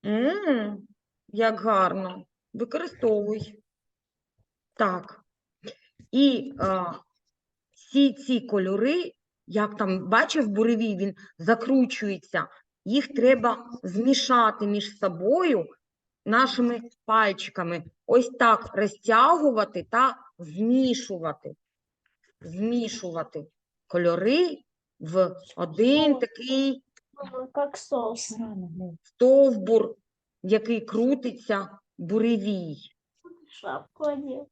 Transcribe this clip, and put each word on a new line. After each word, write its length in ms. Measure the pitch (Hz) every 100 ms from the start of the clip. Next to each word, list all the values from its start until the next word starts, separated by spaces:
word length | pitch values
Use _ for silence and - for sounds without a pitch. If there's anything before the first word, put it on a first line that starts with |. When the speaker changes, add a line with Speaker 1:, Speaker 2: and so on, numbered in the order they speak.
Speaker 1:
М, 800 | 202 214 262 392 381 247 208 202 - _ _ _ _
як 320 | 202 226 220
гарно. 640 | 214 196 185 190 190 185 - _ _
Використовуй. 1080 | - 233 294 339 - 233 214 208 214 214 - _ _ _ _ _ _ _ _ _ _ _
Так. 500 | - 208 180 - - _ _ _ _ - - _ _ -
І, 420 | 254 277 240 269 -
а, 340 | 190 190 175 160 _ _ _ _ _ _ _
всі 420 | _ _ 269 277
ці 280 | - - 247
кольори, 720 | - 208 185 202 247 349 339 _ _ _ -
як 300 | 190 208 208
там, 320 | 196 190 185
бачив, 400 | 226 302 311 220
буревій, 480 | 202 226 226 226 196
він 180 | 202 - - _
закручується, 1080 | 165 226 240 269 254 - 208 185 _ 170 - - _ _
їх 240 | - 262 -
треба 600 | 254 240 254 233 220 - -
змішати 840 | 185 185 254 269 - 247 220 214 208
між 320 | 208 202 -
собою 680 | 190 170 190 320 349 220 165 - _ _ _ _ -
нашими 540 | 226 262 254 240 233 233 _
пальчиками. 800 | - 220 214 196 - - 175 170 - _ -
Ось 220 | 240 240
так 420 | - 233 220 -
розтягувати 1120 | 196 202 - - 226 277 349 302 220 196 180 -
та 260 | 226 262 - - _
змішувати. 1160 | 170 165 220 262 262 262 247 185 160 147 - - _ _ _ _ _ _ _ _
Змішувати 1040 | 170 175 220 240 220 - 180 165 160 156 151 _ _ _ _
кольори 720 | 175 175 175 196 294 359 285 _ _ _ _
в 360 | 160 185 180 180 - -
один 580 | 175 160 240 294 302
Speaker 2:
О. 40 | 262
Speaker 1:
такий 640 | 240 - 247 269 269 269 _ _ _
Speaker 2:
Мама, 340 | - 285 254 262
как 240 | 285 285 -
соус. 640 | - 262 220 233 - 220
Speaker 3:
Рано, 320 | 220 196 180 170
ну. 220 | 180 165
Speaker 1:
стовбур, 920 | _ _ 247 269 277 220 190 226 - - _ _ _ _
в 60 | 185
який 320 | 214 220 233
крутиться 1000 | 220 214 247 277 254 - - 202 190 - _ -
буревій. 800 | 170 214 233 226 196 190 165 143 - _ _ _ - - _
Speaker 2:
Шапку 560 | - - 262 - _
одел. 440 | 302 285 285 262 285